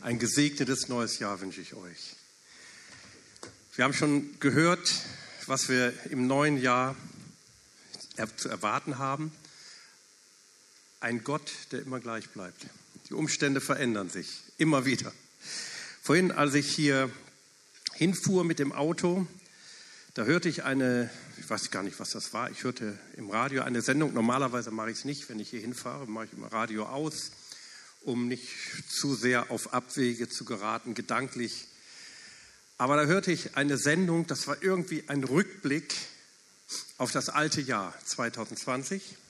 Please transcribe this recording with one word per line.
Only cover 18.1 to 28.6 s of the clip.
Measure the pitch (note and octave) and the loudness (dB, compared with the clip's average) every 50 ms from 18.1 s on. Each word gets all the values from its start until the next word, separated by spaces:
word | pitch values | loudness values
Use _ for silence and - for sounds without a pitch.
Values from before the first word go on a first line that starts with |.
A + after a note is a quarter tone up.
| F#3+ - - G3+ G3 F3+ F3 | 2 2 2 4 4 4 4
mit | E3+ D#3 | 4 2
dem | - C#3+ C#3 | 2 0 0
Auto, | - C3+ C#3+ D#3+ E3+ E3 - F3 F3 G3 F#3 E3 - - - - - - - - - - - - - - - - - | 2 0 0 0 2 2 2 2 4 4 0 -2 -4 -16 -20 -20 -20 -20 -20 -20 -18 -18 -20 -20 -20 -20 -20 -10 -4
da | - A2+ | -2 2
hörte | A2 D#3+ F3 E3+ F3 | 4 4 4 4 0
ich | D3 - C3 | -2 0 -2
eine, | C3+ C3+ C3+ C3 B2+ B2 B2 A#2+ A#2 - - - - - | 0 2 4 4 4 4 2 0 -2 -4 -12 -16 -16 -16
ich | - - | -16 -6
weiß | - A#2 G2+ - - | -4 -4 -4 -2 -4
gar | - G2 F#2 | -4 -2 -4
nicht, | G2 - - | -4 -6 -6
was | G2 - | -8 -6
das | - G#2+ - - - | -6 -6 -8 -6 -4
war, | G#2+ A#2+ - | -4 -4 -4
ich | - - - | -6 -4 -4
hörte | B2+ B2 - A#2+ G#2+ G#2 F#2+ - - - | -4 -4 -2 -6 -6 -6 -8 -14 -18 -14
im | - A2+ G2+ | -12 -10 -4
Radio | G2+ A2 A#2+ C#3 C3+ C3 | 0 0 0 2 0 0
eine | - - B2 A#2 A2+ | 0 0 0 0 2
Sendung, | - C3 D3 D#3 C#3 | 2 2 2 2 2
normalerweise | - A#2+ A2+ A#2 B2 C3 C#3 A#2+ A#2+ B2 A2+ A#2 | 2 2 4 4 4 4 2 0 0 -2 -4 -4
mache | A2 A2+ A2 A2+ | -6 -4 -4 -4
ich | A2 | -6
es | - - | -6 -6
nicht, | C#3 D3 C#3+ - - | -6 -6 -6 -10 -10
wenn | A#2+ G#2+ | -8 -8
ich | G#2 - | -8 -8
hier | - A#2 | -8 -8
hinfahre, | G2+ A#2 B2 - - B2 C3 C#3+ C#3 | -8 -8 -8 -8 -8 -8 -8 -8 -8
mache | A2 A2 A2 A2 | -8 -8 -8 -8
ich | A2 - | -10 -10
immer | - A#2 A2 | -12 -12 -4
Radio | A2+ A2 A2+ A2+ A2 G#2+ G#2+ | -2 -2 -2 0 -2 -4 -4
aus, | - B2+ C#3 D#3 D#3 D3+ - - - - - - - - - - - - - - - - - - | -4 -2 -2 -4 -2 -4 -6 -8 -10 -12 -14 -18 -16 -16 -16 -16 -18 -18 -20 -20 -20 -20 -8 -4
um | - A#2+ A#2+ A#2+ | -2 0 0 0
nicht | A#2+ B2+ B2 - - - - | 0 -2 -4 -6 -12 -10 -10